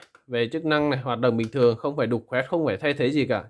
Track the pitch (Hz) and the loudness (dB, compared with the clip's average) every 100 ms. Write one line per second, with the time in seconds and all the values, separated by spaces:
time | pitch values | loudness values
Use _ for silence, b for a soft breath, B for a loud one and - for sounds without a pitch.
0 | - _ - 120 117 160 160 151 147 135 | -8 _ -6 -2 -2 -2 0 2 2 0
1 | 131 117 127 113 113 139 120 113 147 147 | -2 0 2 2 -2 2 2 2 -2 -2
2 | 117 120 - 127 131 170 151 95 151 139 | 0 -2 -2 -4 -2 0 0 0 -2 0
3 | 127 147 120 110 90 | 0 0 0 -2 -4